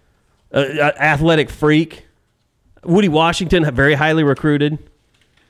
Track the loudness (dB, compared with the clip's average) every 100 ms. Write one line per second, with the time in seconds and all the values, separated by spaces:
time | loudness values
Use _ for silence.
0 | _ _ _ _ -8 -4 -4 -2 -2 0
1 | -2 0 2 2 0 -2 2 2 0 -8
2 | -20 _ _ _ _ _ _ _ -2 0
3 | 2 2 0 -2 -2 0 0 0 0 2
4 | 0 0 0 0 0 0 -2 -4 -14 _
5 | _ _ _ _